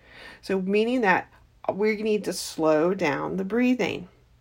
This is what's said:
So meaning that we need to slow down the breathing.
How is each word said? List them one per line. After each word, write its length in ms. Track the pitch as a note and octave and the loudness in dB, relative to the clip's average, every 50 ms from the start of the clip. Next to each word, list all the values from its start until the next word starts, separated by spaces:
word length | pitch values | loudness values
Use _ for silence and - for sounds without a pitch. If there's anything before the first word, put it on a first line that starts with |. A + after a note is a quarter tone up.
| _ - - - - - - - | _ -20 -20 -20 -20 -20 -20 -14
So 200 | - - G3 F#3+ | -6 -2 -2 -2
meaning 380 | F#3 F#3 G3+ G#3+ A3 A#3 B3 C4 | 0 0 2 2 2 2 2 2
that 300 | A#3 F#3+ F3 - - - - - - _ _ _ - - - | 2 4 2 2 0 -6 -16 -20 -20 _ _ _ -6 -6 -2
we 220 | F#3 G#3 G#3+ A3 G#3 | 0 0 0 0 0
need 240 | G#3+ A3 G#3+ G#3 F#3+ | 0 0 0 0 0
to 80 | - F3+ | -4 -6
slow 600 | - - - - - D#3+ D#3 D#3 D3+ D#3 F3 F#3+ | -6 -8 -10 -6 0 2 4 4 4 4 2 0
down 440 | G3 F3 D3+ C#3 D3 D#3 D3+ E3 F3+ | 0 0 -2 -2 -2 -4 -4 -4 -4
the 80 | G3 | -4
breathing. 640 | F#3+ G#3 A#3+ B3 B3 B3+ A#3+ G3 - - - F3+ - _ _ _ _ _ _ | -2 0 2 2 2 2 2 0 -4 -4 -6 -10 -14 _ _ _ _ _ _